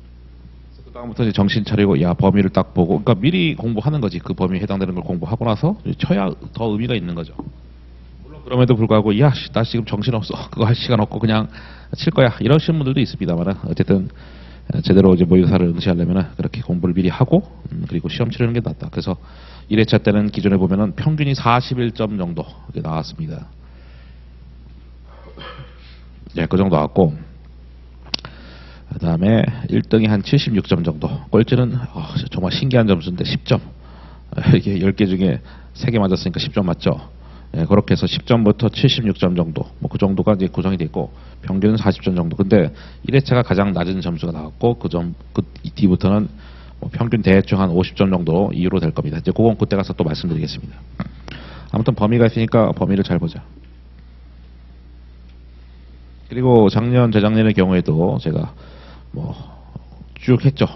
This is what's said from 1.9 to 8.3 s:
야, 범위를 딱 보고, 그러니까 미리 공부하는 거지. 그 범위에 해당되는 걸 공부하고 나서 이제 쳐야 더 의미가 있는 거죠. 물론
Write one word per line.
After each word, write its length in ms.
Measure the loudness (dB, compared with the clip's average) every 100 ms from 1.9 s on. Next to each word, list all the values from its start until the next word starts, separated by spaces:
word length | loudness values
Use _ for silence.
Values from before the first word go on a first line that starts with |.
| 4
야, 120 | 2
범위를 360 | 2 4 4 2
딱 240 | 2 0
보고, 280 | 0 0 2
그러니까 120 | 0 0
미리 380 | 2 0 0 -2
공부하는 440 | -4 -2 -2 -2
거지. 180 | -2 -4
그 140 | -6
범위에 260 | -2 -2 -2
해당되는 320 | -4 -4 -4 -4
걸 80 |
공부하고 420 | -6 -6 -4 -4 -2
나서 320 | 0 -2 -2 -6
이제 80 | -4
쳐야 320 | -2 0 -2 -6 -10
더 180 | -6 -4
의미가 240 | -2 -2 -4
있는 200 | -4 -8
거죠. 180 | -10 -12 -16 -16 -20 -20 -20 -20 -20 -20
물론 180 | -20